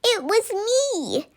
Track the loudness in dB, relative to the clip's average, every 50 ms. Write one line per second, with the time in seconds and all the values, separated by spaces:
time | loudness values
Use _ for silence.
0 | _ 2 2 2 0 2 2 2 2 0 -4 -4 -2 0 0 2 2 0 -2 -4
1 | -4 -4 -4 -4 -6 -6 _